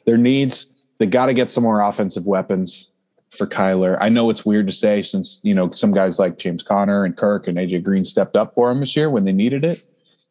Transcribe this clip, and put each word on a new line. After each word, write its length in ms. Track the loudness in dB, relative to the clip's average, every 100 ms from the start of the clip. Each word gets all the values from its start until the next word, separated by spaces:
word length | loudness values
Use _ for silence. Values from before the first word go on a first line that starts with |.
| 0
their 120 | 2
needs, 560 | 4 2 0 -4 -10 _ _ -4
they 80 | 0
gotta 280 | 2 2
get 180 | 2 0
some 120 | 0
more 180 | 0 2
offensive 440 | 0 -2 -4 -4 -2
weapons 640 | -2 0 -4 -4 -8 -18 _ _ _ _ -8
for 100 | -6
Kyler. 500 | -2 0 2 0 0
I 80 | 2
know 200 | 2 2
it's 160 | 0 0
weird 220 | 0 0
to 60 |
say 300 | 0 0 0
since, 360 | -2 -6 -6 -6
you 100 | -2
know, 180 | 0 0
some 180 | 0 0
guys 280 | 2 2 0
like 180 | -2 -2
James 260 | -6 -6
Conner 420 | -2 0 2 2 0
and 100 | 0
Kirk 320 | 0 0 -2
and 100 | -4
A 80 | -2
J 140 | -2
Green 240 | 0 0
stepped 320 | 0 -2 0 0
up 180 | 0 0
for 140 | 0
him 80 | 0
this 160 | -2 -2
year 140 | 0
when 160 | 0 0
they 60 |
needed 300 | 2 0 0
it, 200 | -2 -4 _ _ _ _ _